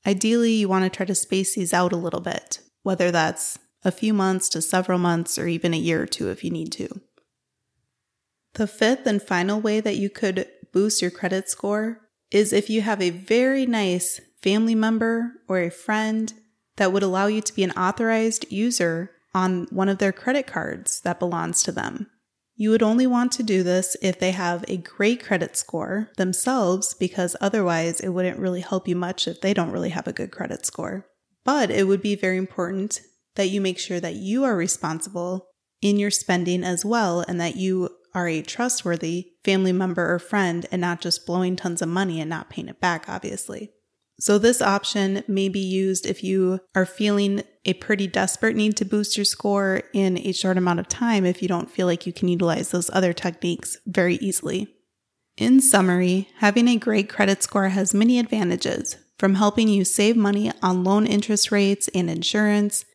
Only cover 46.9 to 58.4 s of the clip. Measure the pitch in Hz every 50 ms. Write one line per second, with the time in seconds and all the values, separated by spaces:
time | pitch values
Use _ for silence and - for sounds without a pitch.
46.9 | - - 208 208 202 202 202 196 196 202 - - _ _ _ - 185 - - -
47.9 | 214 196 196 185 - - 185 185 - - - 220 - 214 214 214 208 - 208 190
48.9 | - 208 208 - - - 202 - - - - 208 202 202 196 196 190 - - -
49.9 | - 196 196 190 180 175 - 202 185 - - 190 185 185 180 180 175 170 180 -
50.9 | - - 240 233 226 202 190 180 180 - - 180 180 170 - - - - 185 180
51.9 | 170 170 - 180 170 - - 180 175 170 185 170 160 - 165 - - 180 175 -
52.9 | - 190 185 180 170 - - - 170 - - 175 170 - - - - - _ -
53.9 | 180 - 180 180 180 - - 196 185 - - - - 180 208 - _ _ _ _
54.9 | _ _ _ _ _ _ _ _ _ - 214 233 254 269 262 - - 196 185 185
55.9 | 180 180 185 180 180 190 196 - _ - - 208 202 240 233 247 240 220 - 240
56.9 | 214 214 202 208 - - 208 190 196 196 - - - 202 196 190 190 202 190 175
57.9 | - 202 214 233 247 247 240 226 - 214